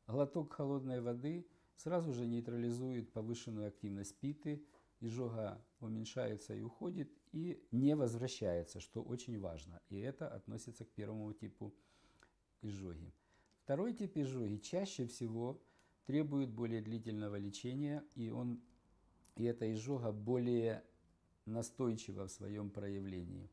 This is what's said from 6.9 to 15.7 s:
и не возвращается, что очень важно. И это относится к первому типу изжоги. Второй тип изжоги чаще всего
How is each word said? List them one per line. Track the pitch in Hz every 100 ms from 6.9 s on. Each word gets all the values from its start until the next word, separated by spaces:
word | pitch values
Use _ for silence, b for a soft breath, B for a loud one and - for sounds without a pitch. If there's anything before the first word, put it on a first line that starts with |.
| 185 - - _
и | 160 175 - -
не | 117 139 151
возвращается, | 123 117 127 - 98 87 85 92
что | - 113
очень | 117 120 - 107
важно. | 92 80 82 85 -
И | 98
это | 123 - 151
относится | 101 - 110 - - 117
к |
первому | - 104 110 107
типу | 107 101 - 104 - B B B B B _ _ _
изжоги. | 107 98 92 82 85 - b b b b
Второй | - 143 233
тип | 233 196 156
изжоги | 131 131 107 104
чаще | - 175 196 - 120
всего | - 117 113 120 143 b